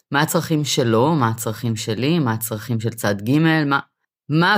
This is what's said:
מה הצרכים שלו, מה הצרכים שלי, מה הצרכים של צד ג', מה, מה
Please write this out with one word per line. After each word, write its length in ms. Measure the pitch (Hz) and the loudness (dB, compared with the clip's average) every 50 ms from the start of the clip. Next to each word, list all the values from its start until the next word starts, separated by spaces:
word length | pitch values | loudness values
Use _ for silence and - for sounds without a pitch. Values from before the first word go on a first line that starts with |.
| _ _ | _ _
מה 100 | 143 143 | 0 0
הצרכים 440 | 151 151 - 170 - - 165 151 147 | 0 2 0 -2 0 0 0 -2 0
שלו, 500 | 123 - 151 127 117 110 110 123 156 170 | 0 0 0 2 4 4 4 4 4 2
מה 140 | 147 123 110 | 2 2 0
הצרכים 460 | 110 - - 113 107 - - 117 113 | 0 -2 -6 -8 -6 -4 -4 -4 -4
שלי, 440 | 107 - 117 107 98 123 147 170 170 | -4 -4 -6 -4 -2 0 0 0 2
מה 140 | 139 117 110 | 0 0 -2
הצרכים 460 | 110 - - 113 107 - - 117 110 | -4 -4 -8 -8 -8 -6 -4 -4 -4
של 100 | 107 113 | -4 -6
צד 320 | 110 - - 104 101 98 | -6 -2 -2 -2 -2 -2
ג', 180 | 104 117 139 151 160 160 160 160 151 | 0 0 2 4 4 4 2 2 2
מה, 140 | 139 139 139 - _ _ _ _ _ _ _ _ - | 0 -2 -2 -4 _ _ _ _ _ _ _ _ -2
מה 280 | 143 160 175 185 214 | 0 2 2 2 2